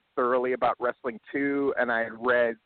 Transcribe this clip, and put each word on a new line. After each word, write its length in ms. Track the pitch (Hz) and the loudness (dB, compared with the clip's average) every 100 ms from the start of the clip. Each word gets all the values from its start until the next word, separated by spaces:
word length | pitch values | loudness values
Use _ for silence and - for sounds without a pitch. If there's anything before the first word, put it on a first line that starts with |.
| _ - | _ -2
thoroughly 380 | 123 127 123 | 2 2 0
about 220 | 123 120 - | 0 0 0
wrestling 400 | 120 - 131 110 - | -4 -4 -8 -8 -8
too, 420 | 143 139 139 139 - | -4 -2 0 0 0
and 120 | 120 | 0
I 80 | 117 113 | 0 -4
had 80 | 113 120 | -4 0
read, 300 | 123 117 113 | 2 2 0